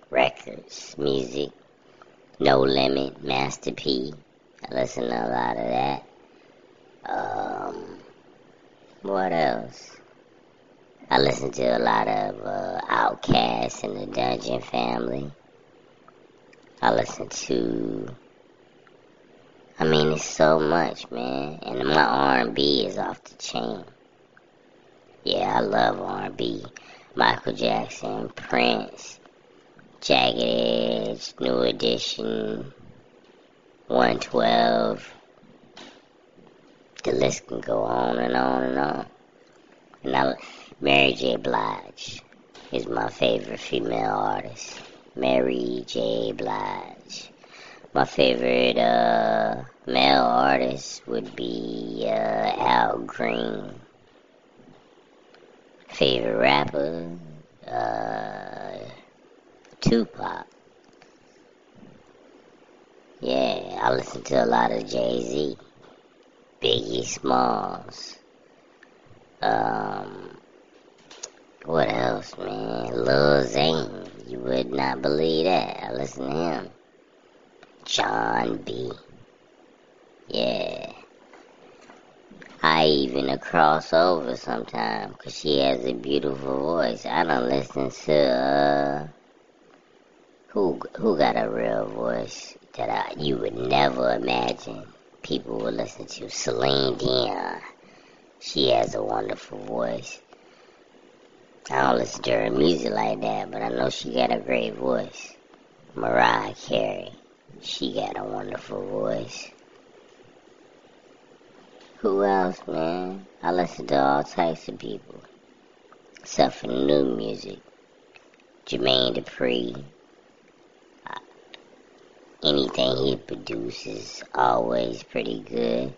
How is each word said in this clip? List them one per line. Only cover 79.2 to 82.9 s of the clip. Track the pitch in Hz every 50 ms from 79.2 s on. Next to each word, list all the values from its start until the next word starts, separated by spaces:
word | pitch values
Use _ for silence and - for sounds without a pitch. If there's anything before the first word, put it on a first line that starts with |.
| - _ _ _ _ _ _ _ _ _ _ _ _ _ _ _ - - - - -
Yeah. | - 52 53 58 62 57 50 50 50 50 50 50 50 - - - - - - - - - - - - - - - - - - - - - - - - - - - - - - - - - -
I | - 80 78 80 78
even | 78